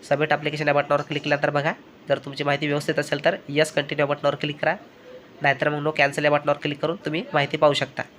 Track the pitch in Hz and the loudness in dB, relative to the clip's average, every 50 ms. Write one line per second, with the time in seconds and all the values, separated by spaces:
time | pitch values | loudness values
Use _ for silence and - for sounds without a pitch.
0 | - - 147 139 151 151 151 147 151 151 151 147 151 147 143 143 139 - 147 143 | 0 -2 0 0 2 0 0 0 0 -4 -4 -2 0 2 2 2 2 2 0 0
1 | 147 - 156 147 - 151 147 139 147 143 143 147 139 156 196 - - - - - | 0 -2 -6 -6 -2 0 0 2 2 0 0 2 0 0 -4 -4 -12 -20 -20 -20
2 | - - 139 143 - 143 139 135 143 143 143 143 151 147 143 143 143 - 151 147 | -2 -2 -2 -2 -2 -10 -8 -4 0 0 0 0 0 0 -2 -2 0 0 -2 -2
3 | 147 - - 143 - 165 185 196 - - 143 143 156 151 - - 143 143 156 147 | 0 -2 -4 0 2 0 0 0 -6 -4 2 2 2 2 2 -4 -4 -2 0 0
4 | 147 139 143 143 - 143 143 143 - 147 147 147 - 151 170 208 - - - - | 0 0 0 0 0 -2 0 0 -4 -6 -4 -2 -2 -2 -2 -2 -6 -20 -20 -20
5 | - - - - - - - - 143 143 139 135 151 151 151 147 147 151 156 - | -20 -20 -20 -20 -20 -20 -18 -2 0 0 2 2 0 0 0 0 -2 -2 2 2
6 | 143 143 139 151 147 147 147 147 143 147 143 - - 151 147 143 - 151 170 202 | 2 2 2 2 2 2 2 2 2 0 -2 0 -2 -6 -4 -2 -2 -4 -4 -4
7 | - 151 151 160 - - - 151 143 143 - 151 160 151 143 - 143 131 - - | -4 -4 -4 -4 -6 0 0 0 0 0 0 4 4 4 4 4 -2 -4 -4 -8
8 | 127 - - | -10 -10 -10